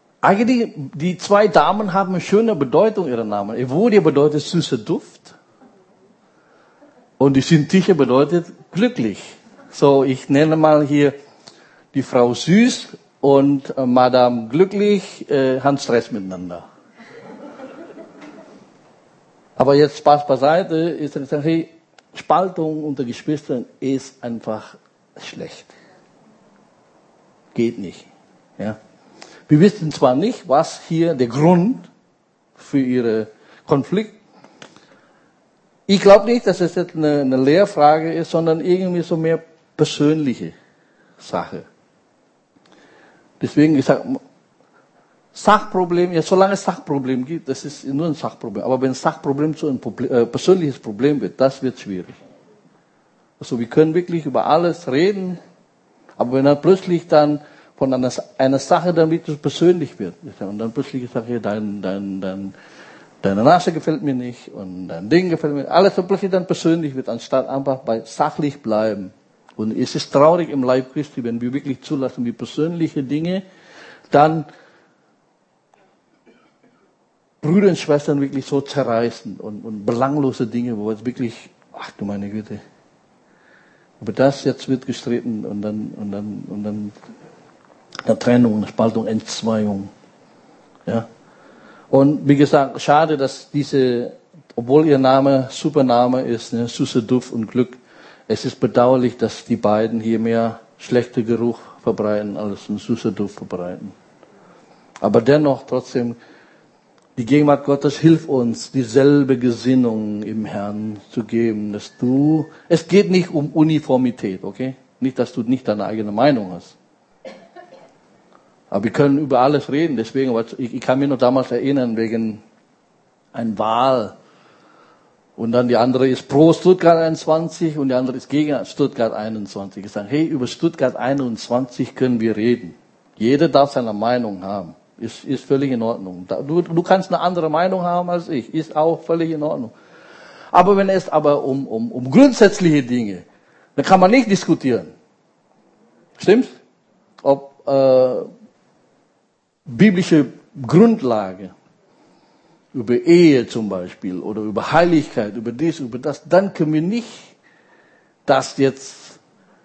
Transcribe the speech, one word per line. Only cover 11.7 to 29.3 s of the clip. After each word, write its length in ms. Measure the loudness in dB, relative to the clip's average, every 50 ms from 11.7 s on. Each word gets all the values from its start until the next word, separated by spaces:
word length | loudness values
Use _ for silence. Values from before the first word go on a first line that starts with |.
| _ _ _ _ _
die 80 | -6 -6
Frau 320 | 0 2 2 4 4 2
Süß 600 | -2 0 2 4 4 4 4 2 -2 -8 -16 -20 -20 _ _ _ _
und, 560 | 2 4 4 6 6 4 2 0 -2 -6 -6
äh, 100 | -4 -2
Madame 640 | 2 4 4 4 4 6 4 4 4 2 -2 -6 -4
Glücklich, 840 | 2 2 2 2 2 0 2 2 2 0 -2 -6 -14 -18 -6 -2
äh, 300 | 0 0 2 0 0 0
haben 180 | 0 0 0 0
Stress 320 | -2 0 0 0 0 -2
miteinander. 580 | -8 -10 -8 -10 -10 -10 -10 -12 -12 -14 -16 -20 _ _ _ _ _ _ -20 -20 -20 -20 -20 -20 -20 -20 -20 -20 -20 -20 -20 -20 -20 -20 -20 -20 -20 -20 -20 -20 -20 -20 -20 -20 -20 -20 -20 -20 -20 -20 -20 _ _ _ _ _ _ _ _ _ _ _ _ _ _ _ _ _ _
Aber 180 | 0 2 4 6
jetzt 220 | 6 4 4 2
Spaß 300 | 0 4 4 4 4 4
beiseite, 500 | 0 -2 0 2 2 2 2 0 -2 -2
ist 400 | -2 -2 -2 -4 -6 -8 -8 -8
dann 60 | -10 -8
gesagt, 220 | -6 -6 -4 -2
hey, 260 | -2 -2 -2 -4 -6 -12 _ _ _ _ _ _ _ _
Spaltung 720 | -20 -2 0 0 2 2 -2 -4 -6 -6 -6 -6 -6 -8
unter 200 | -8 -6 -6 -6
Geschwistern 600 | -8 -8 -8 -6 -6 -6 -6 -6 -6 -6 -6 -8 -10 _ _
ist 420 | -4 -4 -4 -4 -6 -10 -16 _ -12
einfach 540 | -10 -10 -8 -8 -8 -8 -8 -10 -16 -20 -20 _ _ _ _ _ _ _
schlecht. 480 | -20 -20 -18 -16 -16 -16 -16 -16 -20 -20 _ _ _ _ _ _ _ _ _ _ _ _ _ _ _ _ _ _ _ _ _ _ _ _ _ _ _ _ _ _ _ _ _ _ _ _ _ _
Geht 240 | -2 -2 -2 -2 -6
nicht. 260 | -12 -14 -14 -18 -20 _ _ _ _ _ _ _ _ _ _ -10
Ja. 180 | -10 -10 -10 -10 -16 _ _ _ _ _ _ _ -20 -20